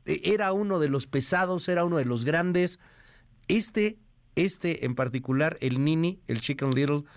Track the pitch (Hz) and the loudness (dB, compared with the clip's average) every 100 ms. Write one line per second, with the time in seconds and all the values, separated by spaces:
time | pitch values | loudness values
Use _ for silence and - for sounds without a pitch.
0 | - 156 175 208 196 196 208 185 147 139 | -6 -4 0 0 2 0 0 0 2 0
1 | - 139 131 180 185 180 - 175 175 165 | -2 -4 0 0 0 0 0 0 2 2
2 | 123 120 123 160 180 180 180 - - - | 0 0 0 0 2 2 0 -4 -20 -20
3 | - - - - - 220 214 220 208 220 | -20 -20 -20 -12 -2 0 0 0 0 -2
4 | - _ _ - 185 - 175 160 123 123 | -14 _ _ -2 -2 0 -4 -2 -2 -2
5 | 127 127 127 135 156 - 135 127 143 160 | -2 -2 -2 2 2 0 -2 0 2 2
6 | 170 185 - 113 - 139 135 131 143 147 | 0 -4 -6 -4 -4 -2 0 2 2 0
7 | 147 | -4